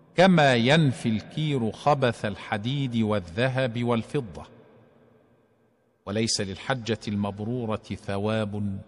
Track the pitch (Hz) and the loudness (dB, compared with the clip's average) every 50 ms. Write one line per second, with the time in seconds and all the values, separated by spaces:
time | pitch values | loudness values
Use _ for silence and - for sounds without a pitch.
0 | _ _ - - 180 196 175 156 143 135 123 117 113 127 151 170 156 135 - - | _ _ 2 4 6 6 8 8 6 6 6 6 6 6 6 6 6 4 2 0
1 | - 117 110 101 - - - 151 156 151 143 127 117 107 - - - 147 147 135 | -2 -2 -2 -2 -4 -6 -6 -4 -2 -2 0 0 -2 -2 -4 0 2 2 2 4
2 | 131 120 113 - - 107 98 - - - 110 104 104 123 143 143 139 123 117 113 | 2 0 0 -2 -6 -6 -6 -8 -6 -4 -4 -4 -2 -2 -2 -2 -2 -2 0 0
3 | 110 104 107 104 87 82 82 110 127 131 131 131 131 123 110 117 120 120 120 110 | 2 2 0 -2 -2 -4 -4 -2 -2 0 0 0 -2 -2 -2 -2 -2 0 0 -2
4 | 110 - - 147 120 98 76 - - - - - - - - - _ _ _ _ | -2 -4 -6 -6 -6 -6 -12 -16 -16 -16 -20 -20 -20 -20 -20 -20 _ _ _ _
5 | _ _ _ _ _ _ _ _ _ _ _ _ _ _ _ _ _ _ _ _ | _ _ _ _ _ _ _ _ _ _ _ _ _ _ _ _ _ _ _ _
6 | - 98 101 110 117 113 - - 104 95 92 - - - 135 123 107 113 110 - | -8 -4 -2 0 0 0 0 -2 -4 -4 -6 -10 -6 -6 -6 -4 -2 -4 -4 -4
7 | - 113 104 101 101 101 98 104 107 113 123 127 117 110 107 101 - - 101 - | -4 -4 -2 -2 -2 -4 -4 -6 -6 -6 -6 -6 -4 -4 -6 -6 -6 -10 -12 -10
8 | - - 98 101 101 107 110 110 107 104 104 104 101 101 98 98 - | -8 -6 -6 -4 -2 -2 -2 -2 -2 -4 -4 -4 -4 -4 -6 -8 -12